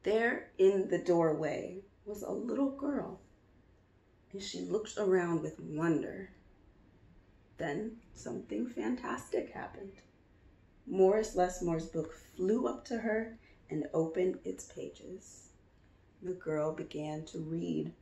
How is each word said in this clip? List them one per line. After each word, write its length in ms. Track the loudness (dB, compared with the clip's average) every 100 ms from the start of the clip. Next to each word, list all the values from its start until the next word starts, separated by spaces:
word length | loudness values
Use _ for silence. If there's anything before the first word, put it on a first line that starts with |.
There 480 | 2 2 2 0 -6 6
in 320 | 6 6 2
the 100 | 0
doorway 840 | 4 6 6 4 0 -2 -6 -10 -16 _ -10
was 160 | -8
a 100 | -4
little 380 | -4 -2 0 0
girl, 500 | 0 -2 -2 -6 -12 -18 -20 _ -20 _ _ _ _ _ _ _
and 100 | -10
she 200 | -8 -6
looked 340 | -2 -2 -2 0
around 460 | 4 4 4 0
with 180 | -2 -8
wonder. 720 | -6 0 4 4 0 -8 -12 -16 -20 -20 -20 -20 -20 -20 -20 -20 -20 -20 -20 -6
Then 420 | -4 -2 -6 -10 -20
something 520 | -14 -10 -10 -6 -4 -4
fantastic 880 | -2 -2 -2 -4 -8 -2 -4 -4
happened. 400 | -10 -10 -12 -14 -16 -20 _ _ -20 -20 -20 _ -20 -4
Morris 500 | 6 8 8 2 2
Lesmore's 500 | 2 2 0 0 -2
book 280 | -6 -6 -10 -18
flew 320 | -2 2 2 2
up 180 | -2 -6
to 120 | -2
her 400 | 0 0 -2 -10 -20 -20 -6
and 180 | -4 0
opened 480 | 0 0 2 0 0
its 200 | -8 -10
pages. 840 | -12 -12 -12 -12 -16 -16 -18 -20 -20 -20 -20 -20 -20 -20 -20 -12
The 100 | -8
girl 400 | -6 -4 -2 -2
began 540 | -2 -8 -6 -6 -6 -8
to 120 | -8
read. 540 | -6 -4 -2 -2 -4 -8